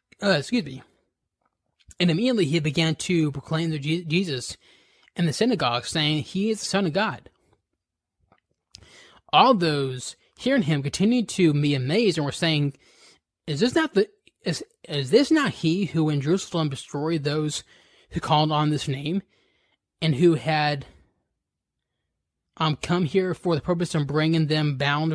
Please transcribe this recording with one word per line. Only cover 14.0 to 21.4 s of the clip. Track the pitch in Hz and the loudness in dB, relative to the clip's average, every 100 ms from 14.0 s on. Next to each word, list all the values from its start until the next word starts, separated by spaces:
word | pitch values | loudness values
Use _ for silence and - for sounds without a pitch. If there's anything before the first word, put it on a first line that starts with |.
| - _ _ _ | 0 _ _ _
is, | - 160 - _ - | -6 -6 -10 _ -8
is | 147 131 | -6 4
this | 208 285 | 4 4
not | 320 262 | 2 2
he | - 165 180 196 | 0 0 0 0
who | 165 156 | 0 0
in | 147 | 0
Jerusalem | 139 190 - 170 151 | 0 -2 -2 -4 -4
destroyed | 135 - 147 156 165 | -4 -10 -6 -4 -2
those | 143 151 151 - - - _ _ _ | -2 -2 -2 -6 -12 -20 _ _ _
who | 165 | -8
called | - 151 151 | 0 2 2
on | 151 151 | 2 0
this | 151 - | -2 -4
name, | 135 147 190 - _ _ _ _ _ _ _ | -6 -4 -6 -6 _ _ _ _ _ _ _
and | 160 | -2
who | 131 175 | 4 4
had, | 156 127 151 151 147 135 - _ _ _ _ | 4 0 0 0 -2 -8 -20 _ _ _ _